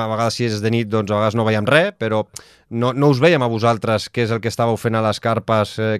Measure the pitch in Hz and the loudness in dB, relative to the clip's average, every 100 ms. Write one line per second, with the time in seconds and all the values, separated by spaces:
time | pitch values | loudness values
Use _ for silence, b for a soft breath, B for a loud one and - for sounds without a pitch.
0 | 113 110 117 - 120 107 110 117 110 110 | -2 -2 -2 -2 -4 -2 0 0 0 -2
1 | 101 104 107 110 110 107 104 147 190 - | 0 0 0 2 0 0 2 2 2 -2
2 | 110 110 104 B B B B 113 120 123 | -2 -2 -2 B B B B -4 -2 2
3 | 143 131 151 160 123 113 117 113 107 107 | 2 4 4 4 0 0 0 0 0 -2
4 | - - 113 113 110 - 117 110 117 110 | -2 -4 -2 -2 -4 -2 -2 0 -2 0
5 | 110 104 117 110 95 110 104 - 110 107 | 0 -2 -2 -2 0 0 0 -2 -4 -2